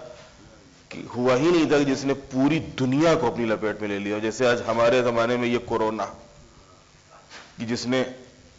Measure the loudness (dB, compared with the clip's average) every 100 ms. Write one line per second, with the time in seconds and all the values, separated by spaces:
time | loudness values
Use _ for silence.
0 | -6 -18 -20 -20 -20 -20 -20 -20 -16 -14
1 | -10 -2 0 2 2 2 4 4 2 0
2 | -2 -4 -4 0 2 2 -2 -4 0 2
3 | 4 4 2 -2 -2 0 -2 -4 -4 -4
4 | -4 -2 -4 0 2 2 0 2 4 4
5 | 2 2 0 0 0 -2 -2 0 0 -2
6 | -6 -10 -20 -20 -20 -20 -20 -20 -20 -20
7 | _ -20 -20 -20 -20 -10 -6 -4 -2 -2
8 | -2 -8 -20 -20 -20